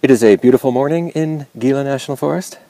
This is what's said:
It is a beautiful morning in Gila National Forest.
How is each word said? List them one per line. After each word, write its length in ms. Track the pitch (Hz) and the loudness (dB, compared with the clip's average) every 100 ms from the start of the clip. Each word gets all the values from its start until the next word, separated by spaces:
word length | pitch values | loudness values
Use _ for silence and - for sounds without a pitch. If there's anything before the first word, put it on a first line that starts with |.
It 80 | 139 | 4
is 120 | 127 | 4
a 140 | 110 98 | 6 4
beautiful 360 | 123 131 135 | 4 2 2
morning 360 | 123 143 165 170 | -2 -2 -2 -4
in 380 | 156 156 156 139 - | -4 -4 -6 -10 -6
Gila 260 | 123 139 | -2 -2
National 340 | 139 135 - 135 | -4 -6 -6 -6
Forest. 400 | 147 165 185 - | -4 -6 -8 -18